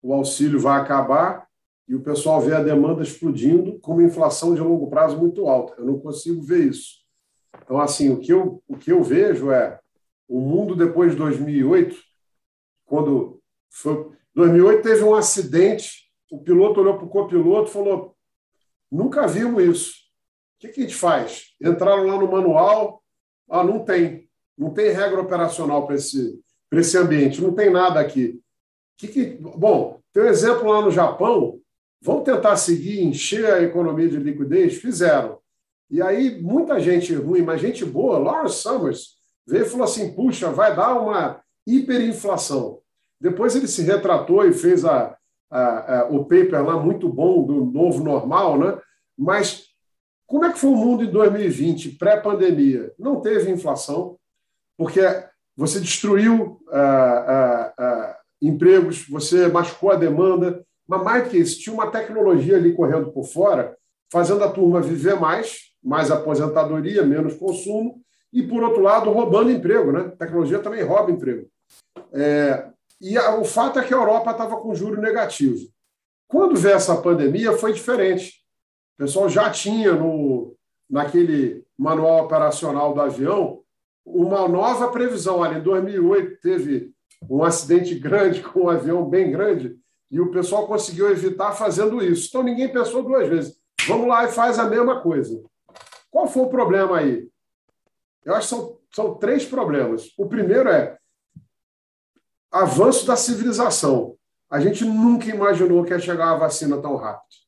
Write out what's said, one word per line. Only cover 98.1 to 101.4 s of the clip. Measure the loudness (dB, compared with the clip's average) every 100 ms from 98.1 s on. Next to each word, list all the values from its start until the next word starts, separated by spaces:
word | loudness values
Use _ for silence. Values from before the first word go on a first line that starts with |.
| _
Eu | -4
acho | -4 -4
que | -8
são, | -10 -16 _
são | -6 -6 -4
três | -2 -2 -2
problemas. | -4 -2 -2 -2 -6 -8 -8
O | -4
primeiro | -2 0 2 2
é | 0 -2 -12 _ _ _ -20